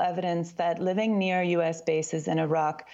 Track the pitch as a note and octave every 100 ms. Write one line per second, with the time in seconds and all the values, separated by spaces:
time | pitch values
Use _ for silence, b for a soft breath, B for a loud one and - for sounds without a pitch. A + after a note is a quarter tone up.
0 | F3+ F3 F3+ E3+ E3+ - E3+ E3 F3+ F#3
1 | A3 G3+ F#3 F#3 F3+ E3+ E3 E3 E3 D#3
2 | D#3 D#3+ D#3 D#3+ D#3 D#3+ D3+ D#3 -